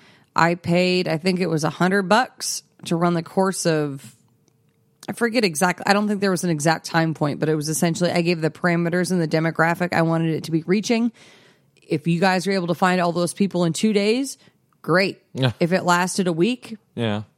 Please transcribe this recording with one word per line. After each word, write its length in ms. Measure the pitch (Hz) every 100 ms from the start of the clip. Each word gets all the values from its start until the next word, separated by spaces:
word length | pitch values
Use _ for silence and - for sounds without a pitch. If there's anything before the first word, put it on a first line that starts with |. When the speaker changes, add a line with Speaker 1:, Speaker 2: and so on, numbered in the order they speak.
| - _ _
Speaker 1:
I 220 | - 165 175
paid, 500 | - 175 180 180 160
I 80 | 160
think 220 | 180 175
it 60 | 180
was 160 | 160
a 80 | 156
hundred 380 | - 180 202 180
bucks 560 | 214 262 - - - - _ -
to 100 | 165
run 180 | 175
the 80 | 170
course 420 | 160 - 190 185
of, 500 | 175 156 147 139 - - _ _ _ _ _ _ _ _ -
I 40 |
forget 320 | 202 233 226
exactly, 400 | 208 151 180 175 -
I 60 |
don't 140 | 202 208
think 120 | 208
there 100 | 196
was 100 | 180
an 60 | 180
exact 340 | 156 156 160 -
time 280 | 165 165
point, 240 | 151 147 104
but 80 | 156
it 60 |
was 140 | 156 147
essentially, 400 | 156 175 160 175
I 100 | 175
gave 200 | 170 170
the 80 | 156
parameters 600 | - 180 170 170 175 175
and 100 | 180
the 60 | 160
demographic 640 | 160 165 165 165 170 180
I 80 | -
wanted 320 | 165 165 165
it 100 | 156
to 60 | 165
be 120 | 160
reaching. 460 | 165 208 190 226 233 - - - _ _ _ _
If 260 | - 151 170
you 100 | 170
guys 260 | 190 185 175
were 40 |
able 140 | 196 170
to 80 |
find 260 | 165 185 180
all 120 | 175
those 200 | 170 175
people 320 | - 202 175
in 80 | 175
two 200 | 156 220
days, 420 | 202 202 247 269 - _ _ _ _
great. 400 | - 170 190 - _
Speaker 2:
Yeah. 200 | - 131 -
Speaker 1:
If 120 | 170
it 120 | 180
lasted 420 | 165 175 185 - 180
a 60 |
week, 420 | 160 196 247 - 226 _ -
Speaker 2:
Yeah. 260 | 113 104 104